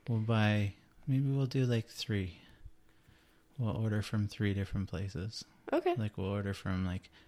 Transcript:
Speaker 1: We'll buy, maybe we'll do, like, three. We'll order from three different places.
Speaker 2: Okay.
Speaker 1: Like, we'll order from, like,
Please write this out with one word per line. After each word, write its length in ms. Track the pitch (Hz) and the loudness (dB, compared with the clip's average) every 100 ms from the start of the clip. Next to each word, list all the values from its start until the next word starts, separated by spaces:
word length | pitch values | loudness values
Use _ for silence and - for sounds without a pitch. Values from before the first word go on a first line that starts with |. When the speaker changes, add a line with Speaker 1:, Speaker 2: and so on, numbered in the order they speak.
| - | -2
Speaker 1:
We'll 100 | 113 | 0
buy, 540 | 110 110 107 104 101 - - - - | 2 4 4 4 0 -4 -16 -10 -2
maybe 220 | 135 139 | 2 2
we'll 160 | 139 131 | 2 2
do, 180 | 135 | 2
like, 240 | 123 117 - | 2 2 0
three. 480 | - - 104 92 - - - - - - - - - _ _ _ - | -6 -2 0 0 -6 -18 -20 -20 -20 -20 -20 -20 -20 _ _ _ -6
We'll 180 | 113 | -2
order 280 | 110 110 107 | 0 0 0
from 260 | 104 107 104 | 0 0 -2
three 240 | - 104 | 0 0
different 360 | 98 98 101 95 | 0 -2 -2 -4
places. 520 | 82 98 - 104 - - - - | -4 -6 -6 -8 -8 -14 -18 -4
Speaker 2:
Okay. 220 | 320 359 339 | 0 0 0
Speaker 1:
Like, 220 | 107 - | -2 -2
we'll 100 | 95 | -2
order 240 | 101 98 | -2 -2
from, 320 | 98 95 92 | -4 -2 -2
like, 240 | 92 92 - - | -2 -4 -8 -20